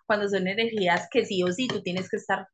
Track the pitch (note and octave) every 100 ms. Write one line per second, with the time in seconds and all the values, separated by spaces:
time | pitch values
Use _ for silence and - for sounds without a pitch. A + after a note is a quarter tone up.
0 | - G#3+ G3+ G3 F#3 G#3 A3+ A3 F3 F3
1 | - A#3+ G#3 F#3 F3+ F3+ B3+ G#3 F3+ F#3
2 | F#3+ G3+ - F#3+ -